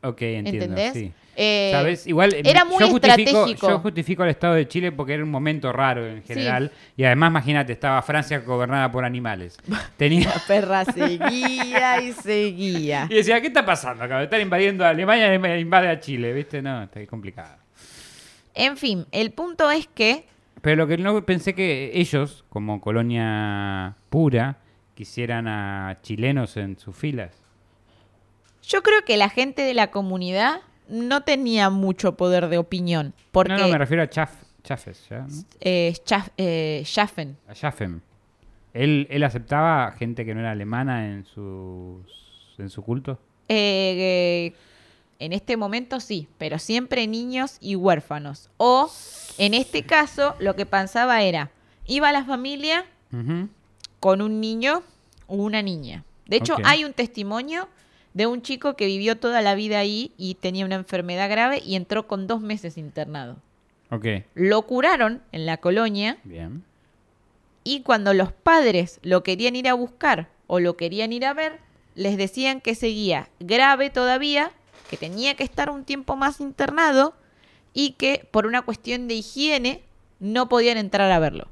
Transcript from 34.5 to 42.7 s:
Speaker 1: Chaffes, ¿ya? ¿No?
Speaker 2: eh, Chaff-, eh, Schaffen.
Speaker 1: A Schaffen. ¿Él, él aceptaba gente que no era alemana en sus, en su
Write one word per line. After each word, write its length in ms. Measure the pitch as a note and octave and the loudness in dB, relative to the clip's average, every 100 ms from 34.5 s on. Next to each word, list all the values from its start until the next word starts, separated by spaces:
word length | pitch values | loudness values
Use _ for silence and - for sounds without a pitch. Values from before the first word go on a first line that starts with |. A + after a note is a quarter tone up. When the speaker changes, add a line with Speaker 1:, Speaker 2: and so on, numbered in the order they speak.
| _ | _
Speaker 1:
Chaffes, 420 | - B2 - F2+ _ | -10 -10 -10 -20 _
¿ya? 100 | A2+ | -14
¿No? 60 | C3+ D3 F3+ _ | -12 -14 -16 _
Speaker 2:
eh, 320 | F#3 F3+ E3+ E3+ | -2 2 0 -2
Chaff-, 260 | - G3+ G3 - | -2 -2 -2 -4
eh, 440 | F#3+ E3 D#3 D3+ D3 | -2 -2 -2 -4 -4
Schaffen. 520 | - G#3 - D3 C#3 - | -2 -2 -4 -12 -12 -20
Speaker 1:
A 60 | |
Schaffen. 480 | G#2 D3+ - G2 E2+ _ _ _ _ - - _ | -8 -8 -6 -8 -8 _ _ _ _ -20 -20 _
¿Él, 340 | A#2 C#3 D3 C#3+ | -2 2 2 0
él 140 | C#3+ | 0
aceptaba 680 | D3 A#2 A2+ C#3+ D#3+ D#3 A#2 | 0 -2 -2 0 2 2 0
gente 320 | - A#2 A#2 A2 | -4 -8 -6 -6
que 80 | |
no 80 | A2 | -4
era 100 | A2+ | -4
alemana 560 | G#2+ G2+ A#2 C3 A#2+ G#2+ | -6 -4 -4 -2 -4 -4
en 140 | G2+ F#2+ | -8 -14
sus, 800 | - G2+ F#2+ F#2 F#2 F2+ F#2 F#2 - _ - _ - | -14 -12 -12 -12 -12 -14 -16 -20 -20 _ -20 _ -14
en 120 | |
su 120 | G2 | -12